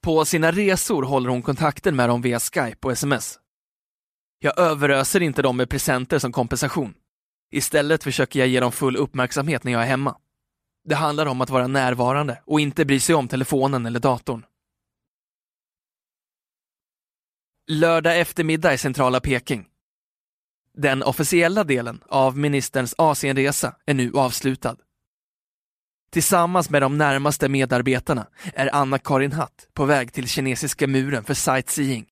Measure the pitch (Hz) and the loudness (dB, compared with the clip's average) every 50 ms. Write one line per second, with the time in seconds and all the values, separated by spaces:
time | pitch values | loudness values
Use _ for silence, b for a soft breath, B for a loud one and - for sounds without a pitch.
0 | - 175 160 160 156 - - 165 156 165 165 196 208 196 185 180 - - 226 151 | 0 2 2 2 2 2 2 2 2 2 2 2 2 2 2 0 0 -2 -2 -2
1 | 131 131 139 131 123 123 127 123 120 - 139 - 165 151 - - - 196 156 131 | 0 0 0 0 0 0 -2 -2 -2 -4 -2 0 0 -2 -2 0 -2 0 2 2
2 | 123 120 120 120 120 127 120 117 - - - 180 139 117 110 _ - 135 123 - | 2 2 2 2 0 -2 -2 -2 -4 -2 -2 -2 -4 -4 -6 _ -4 -4 -4 -2
3 | - 143 139 113 - - - _ _ _ _ _ _ _ _ _ _ _ _ _ | -2 -2 -2 -2 -4 -10 -14 _ _ _ _ _ _ _ _ _ _ _ _ _
4 | _ _ _ _ _ _ _ _ - 147 - - 180 165 156 143 143 143 139 135 | _ _ _ _ _ _ _ _ -2 -2 2 2 2 2 2 2 2 4 4 4
5 | 135 - - 196 180 156 131 - 135 135 123 123 127 120 - 135 - - 135 127 | 2 2 2 2 0 2 0 0 0 0 2 0 -2 -2 -2 -4 -2 0 0 -2
6 | 127 - - 143 - 127 117 - 120 117 139 123 - 139 - - 135 107 - _ | 0 0 -2 0 0 -2 -2 -2 -2 -2 -2 -2 -2 -2 -2 -4 -6 -6 -10 _
7 | _ _ _ _ _ _ _ _ _ _ - 143 131 - - 151 143 147 160 151 | _ _ _ _ _ _ _ _ _ _ -6 -6 -4 0 0 0 2 2 0 -2
8 | - 147 127 - 135 - - 139 127 131 127 123 127 120 117 - 143 131 127 135 | -2 -4 0 0 -2 0 2 0 2 2 2 2 2 0 -2 0 -2 0 0 0
9 | 139 127 - 131 127 123 - 143 139 156 156 120 - 127 123 117 117 127 135 131 | -2 -2 -2 -4 -2 -2 -2 -4 -2 -2 -2 -2 -2 -2 -2 0 0 0 0 -2
10 | 139 135 - - _ _ _ _ _ _ _ _ _ _ _ _ _ 160 151 143 | -2 -4 -6 -8 _ _ _ _ _ _ _ _ _ _ _ _ _ -4 -2 0
11 | 160 151 147 147 156 147 131 127 127 - 131 131 123 127 135 139 131 127 123 120 | 0 -2 0 0 0 0 0 -2 -2 0 0 0 0 2 0 2 2 2 0 0
12 | 123 123 135 143 151 143 117 - _ - 151 151 151 143 135 - 160 139 139 131 | 0 0 2 0 -2 -4 -6 -8 _ 0 0 2 2 0 0 0 2 2 2 2
13 | - - 170 151 131 120 - 131 131 - 151 135 131 139 139 127 117 117 117 117 | 4 2 2 2 2 0 -4 -4 -2 0 0 2 2 2 0 -2 -2 -4 -4 0
14 | 117 139 127 117 _ - 127 113 - _ _ _ _ _ _ _ _ _ _ _ | 0 0 0 0 _ -8 -8 -8 -10 _ _ _ _ _ _ _ _ _ _ _
15 | _ _ _ _ _ _ _ _ _ _ _ _ _ _ _ _ _ _ _ _ | _ _ _ _ _ _ _ _ _ _ _ _ _ _ _ _ _ _ _ _
16 | _ _ _ _ _ _ _ _ _ _ _ _ _ _ _ _ _ _ _ _ | _ _ _ _ _ _ _ _ _ _ _ _ _ _ _ _ _ _ _ _
17 | _ _ _ _ _ _ _ _ _ _ _ _ _ - 160 151 165 170 165 165 | _ _ _ _ _ _ _ _ _ _ _ _ _ -6 0 0 2 4 2 2
18 | 156 170 170 170 175 - - - 165 156 160 160 160 175 139 123 - 143 127 143 | 2 2 2 2 0 -2 -2 -4 -2 0 -2 2 2 2 0 2 -2 -4 0 0
19 | 135 127 127 127 - 151 131 120 - - 139 107 90 _ _ _ _ _ _ _ | 0 2 2 0 0 0 -2 -2 -2 -4 -6 -6 -6 _ _ _ _ _ _ _
20 | _ _ _ _ _ _ _ _ _ _ _ _ _ _ _ - 139 143 135 135 | _ _ _ _ _ _ _ _ _ _ _ _ _ _ _ -2 0 0 0 0
21 | - - 135 - 156 - 185 170 170 170 190 214 202 147 139 123 117 120 117 - | 0 -2 -2 -2 -2 2 2 4 4 4 2 0 0 0 0 -2 -2 -6 -12 -14
22 | _ _ - 139 131 131 127 143 147 147 143 139 123 - - 135 123 120 - - | _ _ 0 2 2 2 2 0 0 0 0 0 -2 -2 -2 -2 -2 -2 0 2
23 | 165 156 147 - - 139 135 139 135 139 143 - - 123 - _ _ - 147 131 | 2 2 2 0 -2 -2 0 2 0 0 0 -2 -4 -4 -6 _ _ -2 0 0
24 | 123 120 - 143 135 127 117 - - 135 131 - - 123 123 _ _ _ _ _ | 0 0 2 0 0 0 -2 -2 -2 -2 -4 -2 -6 -8 -8 _ _ _ _ _
25 | _ _ _ _ _ _ _ _ _ _ _ _ _ _ _ _ _ _ _ _ | _ _ _ _ _ _ _ _ _ _ _ _ _ _ _ _ _ _ _ _
26 | _ _ - 170 151 - 196 175 170 170 180 185 156 - 151 143 135 135 143 147 | _ _ -2 -2 0 2 4 4 2 4 2 0 0 2 2 2 2 2 2 2
27 | 156 143 135 135 139 147 143 - 151 135 139 135 131 123 131 123 120 131 131 123 | 2 2 2 2 0 0 0 0 0 0 2 0 0 2 0 0 2 2 0 0
28 | - - 156 120 104 - B B B 185 B - 135 139 - 143 139 131 139 131 | 0 -2 -2 -2 -2 -8 B B B -10 B -2 -2 0 2 0 0 0 0 -2
29 | _ - 147 135 135 143 131 160 143 - _ _ - _ _ - 143 135 147 139 | _ 0 0 2 2 0 -2 -4 -6 -8 _ _ -20 _ _ -2 2 2 2 2
30 | 123 117 - - 127 117 - - 135 131 123 - - 135 - - 147 139 135 131 | 2 -2 -6 -8 -6 -4 -4 -2 -2 -2 -2 -2 -4 -6 -2 -2 -2 0 2 0
31 | 131 139 143 117 110 - 143 - - - 131 131 123 - - - 143 135 131 113 | 0 0 -4 -4 -4 -4 -4 -2 0 0 0 0 -2 -4 -4 -2 -2 -2 -4 -6
32 | 107 _ | -8 _